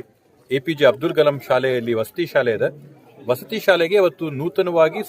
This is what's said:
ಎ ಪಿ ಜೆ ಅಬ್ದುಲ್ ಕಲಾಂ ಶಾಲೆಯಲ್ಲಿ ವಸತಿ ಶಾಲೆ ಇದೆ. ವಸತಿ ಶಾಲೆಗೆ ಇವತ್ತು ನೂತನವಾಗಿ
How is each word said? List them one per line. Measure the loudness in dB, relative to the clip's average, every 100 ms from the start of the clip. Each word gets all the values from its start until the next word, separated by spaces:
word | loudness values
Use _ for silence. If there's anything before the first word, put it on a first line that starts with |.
| -6 _ _ _ _ -4
ಎ | -4
ಪಿ | 4
ಜೆ | 4
ಅಬ್ದುಲ್ | 4 0 0
ಕಲಾಂ | 0 0 -2
ಶಾಲೆಯಲ್ಲಿ | 0 0 -2 -2 -4
ವಸತಿ | -4 -6 -4
ಶಾಲೆ | 0 0 0
ಇದೆ. | -2 -6 -16 -20 -20 -16 -6
ವಸತಿ | -6 -4 -4 0
ಶಾಲೆಗೆ | 2 2 2
ಇವತ್ತು | 2 0 -8 -6
ನೂತನವಾಗಿ | -6 -2 0 2 2 0